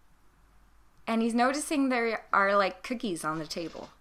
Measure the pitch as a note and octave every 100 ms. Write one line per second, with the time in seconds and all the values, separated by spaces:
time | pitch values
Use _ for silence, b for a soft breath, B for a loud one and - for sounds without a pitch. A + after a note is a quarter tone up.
0 | _ _ _ _ _ - _ - - -
1 | - A3+ A3+ A#3 B3+ C#4+ - D4+ C4+ B3+
2 | A#3 G#3+ - G3 G3 G3+ F#3+ - - A#3+
3 | A3+ E3 D#3 D#3+ D3 F#3 D#3+ - - -